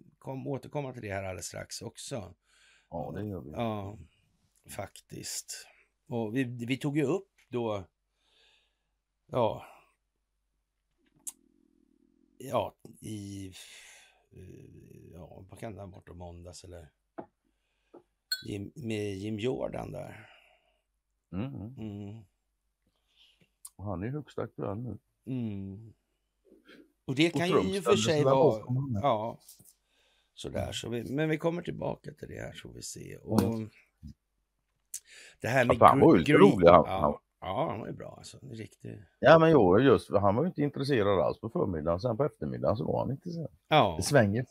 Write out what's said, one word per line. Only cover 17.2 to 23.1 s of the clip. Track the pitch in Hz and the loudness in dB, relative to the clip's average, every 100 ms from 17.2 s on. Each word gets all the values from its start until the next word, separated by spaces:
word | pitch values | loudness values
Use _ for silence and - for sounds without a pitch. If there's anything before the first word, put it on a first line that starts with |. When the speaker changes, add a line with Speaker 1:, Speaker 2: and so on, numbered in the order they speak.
| - _ _ _ _ _ _ 370 _ _ _ - - | -20 _ _ _ _ _ _ -20 _ _ _ -12 -8
Speaker 1:
Jim, | 101 101 - | -10 -10 -12
med | 110 107 104 95 | -8 -6 -6 -6
Jim | 107 107 | -8 -4
Jordan | 120 135 57 - - | -4 -4 -6 -8 -10
där. | 95 - - - - _ _ _ _ _ _ _ _ _ | -10 -14 -16 -20 -20 _ _ _ _ _ _ _ _ _
Speaker 2:
Mm, | 90 135 123 | -8 -8 -10
mm. | 107 131 | -14 -12
Speaker 1:
Mm. | 110 101 101 110 98 _ _ _ _ _ _ _ _ | -12 -10 -14 -16 -20 _ _ _ _ _ _ _ _